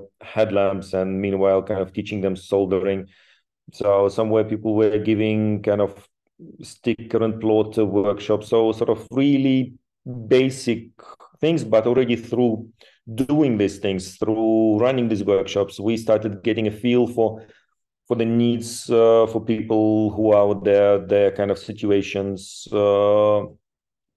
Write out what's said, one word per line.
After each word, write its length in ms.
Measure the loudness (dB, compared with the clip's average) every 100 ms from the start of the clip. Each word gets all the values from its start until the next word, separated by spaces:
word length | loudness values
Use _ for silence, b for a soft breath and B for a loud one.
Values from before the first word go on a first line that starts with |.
| -6 _
headlamps, 720 | -8 -2 0 2 0 -2 -6
and 260 | -4 -4 -4
meanwhile 420 | -2 0 2 2
kind 180 | 0 -4
of 120 | -6
teaching 280 | -8 -8 -4
them 140 | -4
soldering. 720 | -6 -2 -2 0 0 -2 -4 -8 b b b _ _ -20
So 360 | -6 0 2 2
somewhere 360 | 0 0 0
people 300 | 0 -4 -2
were 240 | 2 2 2
giving 640 | 0 0 0 0 0 -2
kind 180 | -2 0
of 280 | -2 -4 _ _ _ _ -20 -20
sticker 600 | -20 -8 -4 -4 -4 -2
and 180 | -2 -2
plotter 440 | 0 2 0 0
workshops. 640 | 0 0 -2 -2 -2 -4 0
So 240 | 0 2
sort 180 | 0 -2
of 160 | -2 -4
really 640 | -2 2 2 2 0 -2 -10 _ _ -16 -14 2
basic 640 | 2 2 -2 -4 -4 -6 -20 -20 -20 -20 _
things, 220 | -2 -2
but 240 | 2 2 4
already 300 | 2 2 -2
through 520 | -2 0 0 0 -6 _ b b -10
doing 440 | -6 0 2 2 2
these 200 | 0 -2
things, 380 | -4 -4 -6 -6
through 600 | -2 0 2 2 2 2
running 300 | 2 0 0
these 140 | -2
workshops, 560 | 0 0 0 -2 -2 -4
we 180 | -4 -4
started 460 | 0 0 0 -4
getting 240 | -4 -2 -2
a 40 |
feel 340 | -2 0 2 2
for, 380 | 0 -2 -2 B B B _ _ _ -6
for 100 | -2
the 80 |
needs, 640 | 0 2 0 0 -6 -12 -2
uh, 360 | 4 6 6 4
for 180 | -2
people 640 | -4 -4 -2 0 2 2 0
who 200 | 0 2
are 180 | 4 4
out 140 | 2
there, 340 | 2 4 4 2
their 340 | 2 2 2
kind 180 | 0 -2
of 80 | -4
situations. 1120 | -6 -6 0 0 0 -4 -6 -8 -12 -20 -6
Uh, 720 | 0 2 2 2 4 2 0 -2 -12 _ _ _ _ _